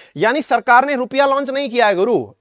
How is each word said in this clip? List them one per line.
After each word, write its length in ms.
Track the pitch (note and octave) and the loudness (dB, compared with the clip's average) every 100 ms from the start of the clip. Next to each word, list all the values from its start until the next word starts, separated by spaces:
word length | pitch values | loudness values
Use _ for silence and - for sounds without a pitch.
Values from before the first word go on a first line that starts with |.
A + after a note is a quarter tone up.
| - C#3+ | -18 -4
यानी 260 | G#3 C#4 | -2 -2
सरकार 440 | B3+ A#3 - A#3+ C4+ | -2 -2 4 4 4
ने 80 | |
रुपया 320 | C4+ B3 C4 C#4 | -2 -4 0 0
लॉन्च 240 | C4+ C#4 | 0 -4
नहीं 200 | C4+ C#4 | -6 -4
किया 160 | A#3+ G#3+ | 0 0
है 80 | |
गुरु, 320 | F3+ G#3+ G3+ G#2 - | 2 0 -2 -4 -12